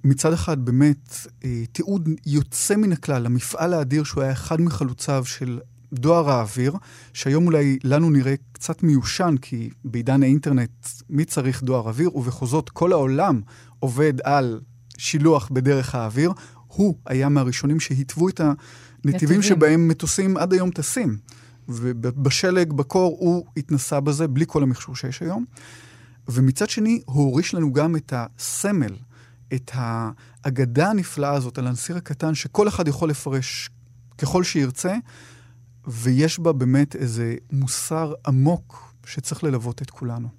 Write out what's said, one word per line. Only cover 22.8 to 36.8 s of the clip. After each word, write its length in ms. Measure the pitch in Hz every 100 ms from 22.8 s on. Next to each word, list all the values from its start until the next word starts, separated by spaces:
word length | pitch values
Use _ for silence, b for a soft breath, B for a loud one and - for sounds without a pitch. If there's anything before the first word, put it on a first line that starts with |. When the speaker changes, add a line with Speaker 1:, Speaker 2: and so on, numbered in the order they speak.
| 139 190 185 160
Speaker 1:
הוא 260 | 175 175 - -
התנסה 440 | - 143 - 147
בזה 280 | 143 143 160
בלי 160 | 131 165
כל 140 | 151
המכשור 340 | 139 120 - 131
שיש 260 | 127 131
היום. 220 | 165 202 247 B B B B B B B -
ומצד 420 | 123 131 131 208
שני, 320 | - 220 233 -
הוא 180 | 135
הוריש 300 | 139 127 -
לנו 180 | 180 151
גם 240 | 131 156 160
את 160 | - 127
הסמל, 760 | 117 - - - 202 196 110 95 - b b b b
את 160 | 131 127
האגדה 1160 | 127 120 117 117 135 - - 143 127 127 123 185
הנפלאה 420 | 214 175 - 143
הזאת 260 | 143 127 123
על 80 | 123
הנסיר 300 | 123 - 175
הקטן, 380 | - 143 156
שכל 340 | 151 143 - 208
אחד 200 | - 160
יכול 220 | 131 165
לפרש 600 | 143 143 135 127 - - - - - - -
ככל 260 | 139 185
שירצה, 500 | 180 156 135 127 - 214 B B B B B B - - -
ויש 520 | 113 120 127 160 -
בה 140 | 170
באמת 440 | 143 127 135